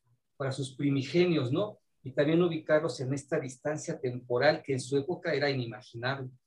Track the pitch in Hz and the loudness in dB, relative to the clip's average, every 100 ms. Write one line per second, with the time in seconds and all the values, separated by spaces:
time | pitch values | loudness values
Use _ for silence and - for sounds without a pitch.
0 | _ _ _ - 139 127 - - 143 139 | _ _ _ -8 -6 -4 -6 -2 0 2
1 | 127 170 180 156 123 151 208 - _ _ | 2 4 4 4 2 0 -2 -6 _ _
2 | 131 139 147 165 180 160 - 151 156 - | -8 0 4 4 4 0 2 2 2 -4
3 | 127 143 - - 135 - 147 147 - 156 | -4 -4 -2 -4 -4 -8 -6 -6 -6 -6
4 | 127 123 - 123 143 160 - 131 123 139 | -6 -6 -2 2 4 2 0 -4 0 -2
5 | 139 170 175 143 143 135 117 110 - 117 | 0 -4 -2 0 0 -2 -4 -8 -14 -8
6 | 123 135 127 - | -6 -6 -8 -14